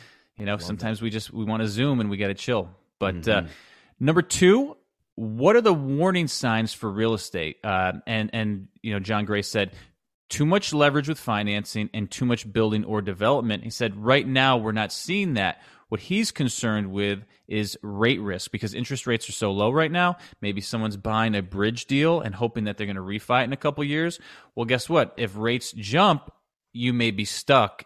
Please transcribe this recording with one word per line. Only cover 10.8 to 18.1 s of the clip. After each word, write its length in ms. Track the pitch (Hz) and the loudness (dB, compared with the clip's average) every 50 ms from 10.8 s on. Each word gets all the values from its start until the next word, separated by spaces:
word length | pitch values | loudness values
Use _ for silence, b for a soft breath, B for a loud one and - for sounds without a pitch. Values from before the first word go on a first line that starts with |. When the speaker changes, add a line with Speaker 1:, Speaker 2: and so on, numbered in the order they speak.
| 147 143 139 151 139 156 | 4 4 4 2 0 -2
Speaker 1:
with 100 | 151 - | -6 -6
financing 720 | - 120 107 104 104 104 101 104 101 - - 110 104 - - | -2 -2 0 0 0 0 0 -2 -2 -4 -4 -4 -4 -4 -4
and 160 | 107 101 - | -6 -6 -6
too 140 | - - 127 | -4 -2 0
much 260 | 123 120 - - 107 95 | 0 0 0 -2 -2 0
building 320 | 113 113 107 107 107 - | 2 2 2 2 0 0
or 160 | - 107 104 | -2 -4 -4
development." 640 | 95 101 92 92 104 117 143 135 120 113 104 - 110 | -4 -4 -2 0 2 2 2 2 2 0 -2 -4 -6
He 40 | 110 | -8
said, 280 | - - 120 110 98 | -4 -2 -2 -2 -2
"Right 280 | 104 107 120 135 143 101 | -2 2 2 4 4 2
now, 300 | 135 131 131 131 135 131 | 2 2 2 4 4 4
we're 140 | 117 107 110 | 2 0 0
not 220 | 107 110 107 - - | 0 -2 -2 -2 -4
seeing 400 | - - 165 185 202 196 170 131 | -8 -6 -4 -2 -2 -2 0 0
that." 280 | 104 95 85 - - b b b b b b | 0 0 0 -2 -4 b b b b b b
What 100 | 110 - | -8 -6
he's 320 | - - 185 214 226 - | -4 -2 0 0 0 -2
concerned 600 | - - 143 120 - - 123 113 107 107 101 95 | -2 -2 -2 -2 -2 -2 -2 0 0 0 -2 -4
with 340 | 95 101 101 101 101 98 107 b b b b b | -2 -2 -2 -2 -2 -4 -8 b b b b b
is 280 | 104 107 104 95 - - | -4 -4 -4 -4 -6 -10
rate 400 | - 104 101 101 113 120 | -10 -8 -2 2 2 2